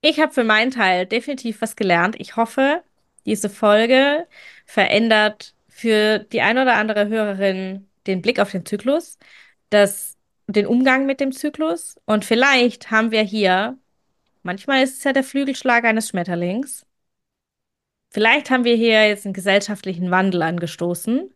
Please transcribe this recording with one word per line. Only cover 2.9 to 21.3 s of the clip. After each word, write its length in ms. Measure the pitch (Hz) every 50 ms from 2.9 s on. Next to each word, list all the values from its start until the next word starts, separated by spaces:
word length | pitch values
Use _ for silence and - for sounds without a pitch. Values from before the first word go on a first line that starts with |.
| _ _ _ _ _ _ _
diese 240 | - 214 208 - 202
Folge 760 | 202 - - 208 208 214 226 233 262 262 277 285 294 311 349 _ _ - - - - - _
verändert 880 | _ - - 190 - - 208 226 226 220 214 214 214 214 _ - - _ _ _ _
für 520 | _ - - 233 220 214 214 214 220 208
die 220 | - _ - -
ein 160 | 120 190 233 254
oder 180 | 269 254 233
andere 320 | 226 214 214 214 208 208 208
Hörerin 800 | 220 226 214 208 196 190 196 196 190 190 190 190 190 196 196 _ _ _ _
den 160 | - 190 185
Blick 180 | 175 214 254 -
auf 120 | 202 196
den 140 | - 185 165
Zyklus, 520 | - - 202 - 247 285 330 330 - - _ _ _ - - - _ _ _ _ _
das, 460 | - 208 202 202 - - - - - _ _ _ _ _ _ -
den 180 | 202 214 202
Umgang 400 | - 233 247 262 269 254 262 277
mit 140 | 269 277 269
dem 120 | 277 269
Zyklus. 640 | 262 - - 302 294 - 311 320 339 320 - - - _ _
Und 180 | - 214 214 202
vielleicht 680 | - 233 226 254 277 277 254 240 247 233 - - -
haben 200 | 226 220 226 233
wir 100 | 220 220
hier, 560 | 214 190 196 220 202 185 185 185 202 240 262 - _ _ _ _ _ _ _ _ _ _ _ _
manchmal 400 | _ 180 180 196 - - 277 262 262
ist 140 | 262 269 -
es 60 | -
ja 80 | 277
der 120 | 269 269 262
Flügelschlag 600 | 262 - 277 277 269 262 - - 254 240 233 233
eines 240 | 233 220 220 220 -
Schmetterlings, 760 | - 185 170 175 180 170 175 175 190 233 277 - - - _ _ _ _ _ _ _ _ _ _ _ _ _ _ _ _ _ _ _ _ _ _ _ _ _ _
vielleicht 400 | - 208 214 226 247 294 294 -
haben 140 | 262 254 240
wir 120 | 240 233
hier 300 | 226 226 233 220 214 214 214
jetzt 180 | 208 202 -
einen 80 | 196 185
gesellschaftlichen 760 | 190 180 196 190 202 196 208 214 - - 190 185 170 180 180
Wandel 320 | 180 185 190 196 180 175
angestoßen 880 | 160 160 170 170 170 156 - - 175 175 175 175 - 226 233 269 381 381